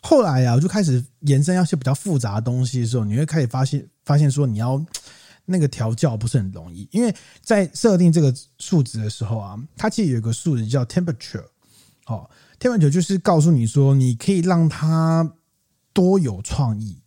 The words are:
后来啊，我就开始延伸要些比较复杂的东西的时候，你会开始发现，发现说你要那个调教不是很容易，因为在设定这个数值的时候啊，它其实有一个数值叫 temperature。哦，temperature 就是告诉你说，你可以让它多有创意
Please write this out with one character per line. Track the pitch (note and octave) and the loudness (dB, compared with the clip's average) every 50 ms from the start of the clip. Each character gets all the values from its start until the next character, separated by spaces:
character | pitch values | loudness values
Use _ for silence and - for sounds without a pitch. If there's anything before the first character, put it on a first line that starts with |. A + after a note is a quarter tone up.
后 | - - E4 C#4+ A#3+ | 2 4 4 4 4
来 | F3+ C#3+ B2+ B2+ | 4 2 2 2
啊， | B2 A#2+ | 2 2
我 | B2+ | 2
就 | D3+ F#3+ | 0 0
开 | F#3 G#3+ G3+ | 0 0 0
始 | D#3+ C3 B2 A#2+ - _ _ | 0 0 0 -2 -4 _ _
延 | - D3 C#3 C3+ D3 | -2 0 2 2 2
伸 | E3+ F3+ | 0 0
要 | F#3 F#3 | 0 0
些 | D#3+ - | 0 -2
比 | D#3+ B2 | -4 -2
较 | B2+ C3+ | -4 -4
复 | - - G3+ E3+ C#3 | -4 -4 -2 -2 -2
杂 | A2+ A2 G2+ | -2 -2 -4
的 | - | -4
东 | A#2 B2 B2 B2+ B2+ | -4 -4 -2 -2 -2
西 | A#2+ B2 B2+ | -2 -2 -4
的 | A#2+ A2+ | -4 -2
时 | A#2 B2+ | -2 -2
候， | A2 | -2
你 | G#2 G#2 | -2 -2
会 | A#2+ D3+ | -2 -2
开 | D#3 D3+ D#3+ | -2 -2 -2
始 | C#3+ A#2 | -2 -2
发 | - B2+ C3+ | -2 -2 -2
现， | C3+ - C#3+ - - _ _ _ | -2 -2 -6 -8 -8 _ _ _
发 | - C#3+ D3 | 0 2 2
现 | D3+ C#3+ | 2 2
说 | C3 C#3+ C#3+ C3 | 2 0 0 -2
你 | A2 G#2 | -2 -2
要 | A2 B2 C3 C#3 D#3 E3+ _ - - - - - - - - _ _ | -2 -2 -2 -4 -4 -8 _ -16 -18 -18 -20 -20 -20 -20 -20 _ _
那 | - F3+ F#3 | -4 -2 0
个 | D#3 C#3 | 0 0
调 | - - A#2 A2+ A2+ | -2 -2 -4 -4 -2
教 | A2 - D3 A#2 | 0 -2 -2 -2
不 | G#2+ A2 A#2 | -2 -6 -2
是 | - C3 | -2 -2
很 | G2+ F#2+ | -2 -2
容 | F#2+ E2+ D#2+ E2+ E2+ | -8 -12 -16 -16 -16
易， | F2+ G2+ - | -16 -18 -6
因 | - G3 A#3+ | -2 -2 0
为 | A#3 F#3+ - - - - _ | 0 -2 -6 -10 -20 -20 _
在 | _ - A3+ G3+ F#3+ E3 _ | _ 0 0 0 0 -2 _
设 | - - A#3 G3+ F3 | 0 2 2 4 6
定 | F3+ E3+ | 6 6
这 | D#3 E3+ | 6 6
个 | D#3 C3+ B2 - - _ _ _ | 4 2 2 0 -6 _ _ _
数 | - - - E3 | -8 0 2 2
值 | C3+ - - A2+ | 2 0 -2 -6
的 | A2 G#2+ | -6 -6
时 | - - A#2 | -6 -6 -6
候 | G2 A2+ A2 | -6 -6 -6
啊， | G2+ G2 F#2+ G#2 B2+ D3+ _ | -8 -10 -14 -14 -16 -16 _
它 | - - A3 | -4 -4 -4
其 | G#3+ - A3 | -2 0 0
实 | D#3+ | 0
有 | B2+ A#2 | 0 -2
一 | |
个 | A2 A#2 | -2 -4
数 | A2+ - - E3+ D3+ A#2+ | -4 -4 -2 -2 -2 -2
值 | A2 G#2+ | -2 -2
叫 | A#2 C#3 B2 | -2 -2 -2
temperature。 | A#2 - - F3+ E3+ D3 A2+ - - - G#2 - - _ _ _ _ _ _ _ _ _ _ _ | -2 -2 -4 -2 -2 -6 -8 -10 -14 -14 -14 -14 -14 _ _ _ _ _ _ _ _ _ _ _
哦， | - A#2+ G#2 - - _ _ _ _ _ _ | -10 -10 -10 -10 -16 _ _ _ _ _ _
temperature | - B3 B3 A3 D#3 C#3+ | -2 0 2 4 2 4
就 | C#3 F3+ | 4 2
是 | F3 - G3 F#3+ | 0 0 -2 -2
告 | - G#3+ F#3 D#3+ | 2 2 4 4
诉 | D3 E3+ | 6 4
你 | E3 C3+ A#2 A2 | 4 4 2 2
说， | - C#3+ C#3 C3+ C#3 | 2 2 4 4 4
你 | C#3 C3 B2+ A#2+ | 4 2 2 0
可 | A2+ - - | -2 0 0
以 | G3 F3+ | 0 0
让 | E3 F#3 F3+ E3+ E3 D#3+ | 2 2 2 4 2 2
它 | - - D3+ D#3 D#3+ D#3+ D#3+ D#3+ E3 E3 E3 D#3 - _ _ _ _ _ _ _ _ _ _ _ | 0 0 -2 0 0 2 2 2 2 2 0 -2 -4 _ _ _ _ _ _ _ _ _ _ _
多 | _ - F3+ F3+ F#3+ G3 | _ 2 4 4 4 4
有 | E3+ B2+ G2+ F2+ | 2 0 -2 -6
创 | G#2 - - - C#3 A#2+ A2 G#2 | -8 -8 -2 -2 0 0 0 -4
意 | A2 G#2+ F2+ - _ | -6 -10 -12 -14 _